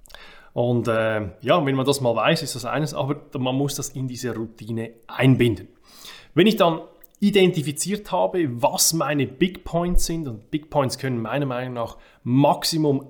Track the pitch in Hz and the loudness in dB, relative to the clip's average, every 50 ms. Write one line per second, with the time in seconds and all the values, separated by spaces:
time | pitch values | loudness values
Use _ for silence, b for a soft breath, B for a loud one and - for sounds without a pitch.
0 | - - B B B B B B B B B - 120 123 123 120 110 120 110 110 | -20 -20 B B B B B B B B B -2 0 0 0 0 0 0 0 0
1 | 110 110 110 107 104 95 - - - 120 160 180 151 135 135 135 127 139 143 139 | 0 0 0 -2 -4 -6 -8 -4 0 2 2 2 2 0 0 0 2 0 0 2
2 | 123 120 113 110 110 139 165 - 147 127 - 120 117 117 117 139 156 139 147 147 | 2 0 0 2 2 2 2 0 -2 -6 -8 -8 -8 -6 -4 -4 -4 -4 -4 -4
3 | 143 135 143 139 - - - 135 127 127 131 135 143 139 - - 131 - - 135 | -2 -4 -4 -6 -8 -10 -6 -4 -2 -2 0 0 -2 -2 -2 -4 -8 -8 -8 -8
4 | 131 127 123 117 127 120 110 107 113 113 - - 110 107 117 113 113 120 - - | -8 -8 -8 -8 -8 -6 -6 -6 -8 -10 -12 -14 -10 -8 -6 -6 -6 -8 -12 -18
5 | _ - - - 123 131 127 110 123 120 104 - - - _ _ B B B B | _ -10 -2 2 4 6 6 6 4 2 2 0 -6 -14 _ _ B B B B
6 | B B B B B B B 147 180 220 214 214 185 170 160 160 - - - _ | B B B B B B B 4 4 6 6 6 4 4 2 0 -4 -12 -20 _
7 | - - _ - 208 202 202 196 185 180 180 160 135 147 143 - - 170 202 208 | -20 -20 _ 0 0 2 4 6 6 4 4 2 -2 -4 -4 -6 -4 -4 -6 -6
8 | 208 - 185 180 185 185 185 185 165 135 120 117 127 147 180 180 - - 160 165 | -6 -2 0 0 0 2 0 0 -2 -2 -2 0 0 0 2 2 0 0 2 0
9 | 143 135 - 143 131 - - - 175 190 185 - - - - 170 175 180 175 - | 0 0 0 0 0 -2 0 0 0 0 -2 -4 -10 -4 -2 -2 0 0 0 0
10 | - - 170 165 156 135 113 104 - - - 151 147 - - 151 135 117 - - | -2 -2 -4 -6 -6 -8 -10 -12 -10 -8 -8 -8 -6 -4 0 0 0 0 -2 -4
11 | - 131 123 117 113 110 120 143 143 135 123 120 127 127 123 120 113 110 - b | -4 -4 -4 -4 -4 -4 -4 -2 -2 -2 -4 -6 -6 -8 -6 -8 -8 -8 -10 b
12 | b b b b b 120 123 135 143 147 175 170 - - 165 160 156 147 135 135 | b b b b b 0 4 4 6 4 4 2 0 -2 0 2 2 2 2 0
13 | 135 | -2